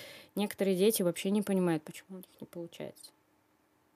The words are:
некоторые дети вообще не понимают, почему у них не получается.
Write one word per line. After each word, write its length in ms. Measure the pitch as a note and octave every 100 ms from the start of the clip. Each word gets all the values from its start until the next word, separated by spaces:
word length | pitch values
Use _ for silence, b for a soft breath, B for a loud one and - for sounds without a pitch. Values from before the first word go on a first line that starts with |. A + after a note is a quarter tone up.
| B B B
некоторые 420 | - G3+ - G3 F3+
дети 260 | G#3 A3+
вообще 280 | F3 E3+ F#3+
не 120 | G#3
понимают, 400 | G3 F#3+ F3+ D#3+
почему 320 | - - - F#3
у 0 |
них 240 | F#3 -
не 60 | -
получается. 680 | F3 E3+ - - - - _ _ _ _ _ _ _ _